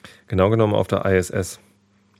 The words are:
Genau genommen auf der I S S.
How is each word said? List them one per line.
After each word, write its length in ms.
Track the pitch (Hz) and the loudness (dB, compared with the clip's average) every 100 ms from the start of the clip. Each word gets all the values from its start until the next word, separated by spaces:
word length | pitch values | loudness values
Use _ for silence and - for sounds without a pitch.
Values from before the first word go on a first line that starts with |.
| - - - | -20 -20 -4
Genau 220 | 92 98 | 0 2
genommen 240 | 113 107 | 2 2
auf 140 | 104 104 | 0 0
der 180 | 95 95 | -2 0
I 100 | 92 | 0
S 120 | 90 | 0
S. 300 | 101 92 - _ _ _ _ _ | -6 -8 -12 _ _ _ _ _